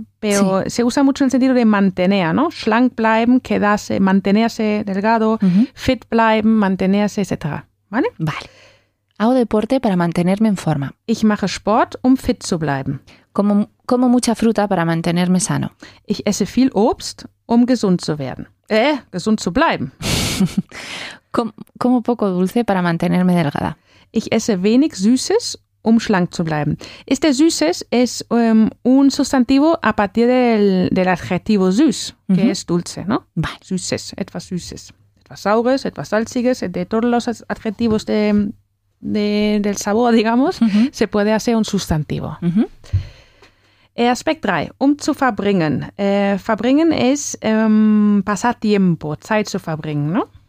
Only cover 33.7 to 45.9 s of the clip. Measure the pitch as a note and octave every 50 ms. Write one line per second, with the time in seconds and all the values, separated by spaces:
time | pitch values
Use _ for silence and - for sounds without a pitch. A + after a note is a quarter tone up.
33.7 | F#3+ F3+ - - - A2+ - - - - G3 - - F3+ - - F#3 E3+ - -
34.7 | - C#3+ - - - _ _ _ _ _ _ - - - - F#3+ G#3+ A#3 A3+ B3
35.7 | C4+ C4+ - A#3 - - C#3+ - - A3 A3+ - - B3+ A#3 B3+ B3+ - A3 F#3
36.7 | F3 F3+ F3+ - A3+ A3+ A3+ A#3+ A#3+ A#3+ - A#3+ A3+ - - - - - - A3
37.7 | G3+ - A#3 A#3 G#3+ G#3+ - - G#3+ G#3+ G#3+ G#3 G#3 G#3 G3+ G#3 - _ _ _
38.7 | _ _ _ _ _ _ G#3 G#3 G#3 G#3+ G#3 G#3 G#3 G#3 G#3 G#3 G#3 G#3+ G3+ G#3
39.7 | G3+ - - G3+ G3+ A3+ B3 A#3+ A3+ A3+ G#3 A3+ A#3 A#3+ C4+ F4 F4+ - A#3 A3
40.7 | F#3 G#3 A#3 D4 - - A#3 G3 - G#3 G3+ G#3+ A3 G#3 - B3 A#3 A3+ G#3+ -
41.7 | - F#3+ - - E3+ D#3 D3 - D3 D3 C#3 - D#3 - E3+ F3 E3 G#3 E4 G#4
42.7 | - - - - - - - - - - - _ _ _ - - _ _ _ _
43.7 | _ _ _ _ _ - A#3+ A#3+ B3 - - D#4 D#4 D#4+ - G3+ F3+ D3+ - -
44.7 | - - B3+ C#4 D4 D4 - - C#4 - C#4+ B3+ G#3 G3 G3 G3+ G3+ F#3 D#3+ D3+
45.7 | B2+ - C#3+ -